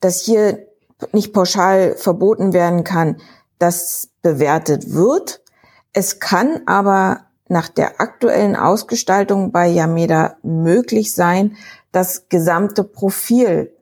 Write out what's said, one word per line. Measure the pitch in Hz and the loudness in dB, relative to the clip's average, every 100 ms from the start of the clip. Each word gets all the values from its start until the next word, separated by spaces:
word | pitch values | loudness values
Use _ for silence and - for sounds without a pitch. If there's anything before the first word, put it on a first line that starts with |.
dass | 190 180 | -2 -2
hier | - 220 208 - - _ _ _ - | 0 2 2 -2 -10 _ _ _ -4
nicht | 220 208 | -2 0
pauschal | 202 180 - 180 190 185 | 0 0 2 2 4 2
verboten | - - 175 190 220 190 | 0 -2 0 2 2 2
werden | 180 175 175 | 2 2 0
kann, | 160 175 165 143 - - _ _ | -2 0 0 -2 -12 -20 _ _
dass | 175 170 - - - _ | 0 0 -8 -10 -12 _
bewertet | 170 147 147 160 160 143 - | -2 0 0 0 0 -2 -2
wird. | 135 196 320 - - _ _ _ _ _ | 0 2 0 -4 -16 _ _ _ _ _
Es | - 185 - | -4 -4 -6
kann | - 180 247 320 - | -2 0 0 -2 -2
aber | 190 202 196 190 - _ _ _ | 0 2 2 2 -2 _ _ _
nach | 175 160 | -2 -2
der | - - - | -2 -4 -2
aktuellen | 160 - - - 208 - | -8 -2 0 2 0 0
Ausgestaltung | 147 208 214 233 - 190 196 196 190 | 0 0 -2 -6 0 0 2 0 0
bei | 175 175 | 0 2
Yameda | 170 160 165 165 160 160 - | 2 0 0 0 2 0 -4
möglich | 165 165 165 185 247 220 214 | -6 -2 2 0 0 -2 -2
sein, | - 175 180 208 214 - - _ | -2 0 2 0 -4 -20 -20 _
das | 180 185 - _ | -4 -2 -6 _
gesamte | 180 165 170 202 202 | 0 2 0 0 -2
Profil | 202 - 196 - - 233 240 165 156 _ | -6 -4 -4 -4 0 2 2 0 -4 _